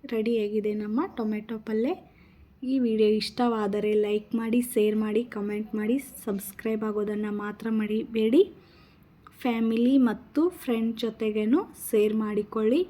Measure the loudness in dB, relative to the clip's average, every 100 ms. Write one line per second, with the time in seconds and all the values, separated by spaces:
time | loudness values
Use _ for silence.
0 | -4 -2 0 0 0 -2 -2 -4 -2 -2
1 | -2 -4 -4 -4 -6 -10 -4 -2 0 -2
2 | -10 -20 -20 -20 -20 _ -4 0 2 4
3 | 4 4 -2 0 0 2 0 0 2 2
4 | 2 -2 -2 -4 0 0 2 2 2 2
5 | 0 0 -2 -6 -4 -4 -4 -4 0 -2
6 | -4 -10 -6 -6 -6 -8 -4 -2 -2 -2
7 | -4 -4 -4 -4 -6 -8 -2 -2 0 -2
8 | -2 0 4 6 4 0 -20 -20 -20 -20
9 | -20 -20 -20 -6 -4 0 0 2 4 4
10 | 4 0 -4 0 0 -2 -2 0 0 -2
11 | -6 -2 -2 0 2 2 0 -12 0 2
12 | 2 2 0 -2 -2 0 2 2